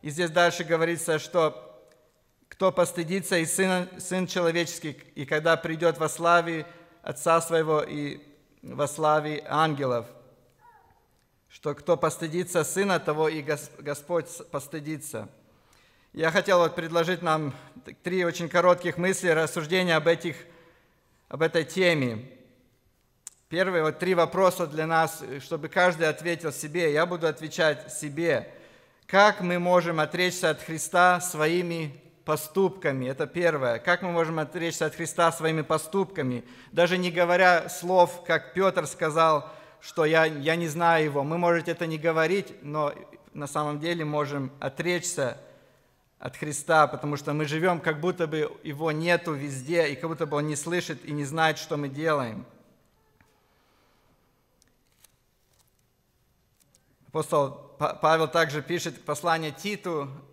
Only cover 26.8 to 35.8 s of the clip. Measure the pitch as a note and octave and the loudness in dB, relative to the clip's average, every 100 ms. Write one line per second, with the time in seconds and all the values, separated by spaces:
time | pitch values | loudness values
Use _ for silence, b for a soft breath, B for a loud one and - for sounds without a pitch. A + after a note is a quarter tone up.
26.8 | E3 D3 F3 F3 D#3+ D3 D#3 - D#3+ D3 | 2 2 0 0 -2 -2 -8 0 2 2
27.8 | - - D3+ C#3+ E3 B2+ - B B B | -8 -10 -8 -2 2 2 -2 B B B
28.8 | B B - F#3+ G#3 G#3 F3 F3 F3 F3+ | B B 0 6 6 4 -2 0 4 4
29.8 | E3+ D#3+ D3+ F3 F3+ F3 E3 D3 - D#3+ | 4 0 -2 0 0 2 0 0 -6 -8
30.8 | - F3+ F3+ F3+ F3+ D#3 D#3 F3 F3 E3+ | 0 6 6 4 -2 -2 0 0 -2 -4
31.8 | D3+ C3+ - _ - D3+ - F#3+ F#3 F#3+ | -6 -10 -20 _ -4 -4 -2 0 0 0
32.8 | D#3 C3+ B2+ C3+ D3+ E3+ E3+ D3+ B2+ A#2 | -4 -2 -4 -4 -4 2 2 2 0 0
33.8 | - F3 F#3 E3+ D#3+ D#3+ C#3+ F3 E3 - | 2 0 0 0 0 -2 -6 -4 -6 -2
34.8 | D#3 - E3 - E3+ D#3 D#3+ D#3+ D3 D#3 | -4 -4 -8 2 2 2 -2 -2 -2 -4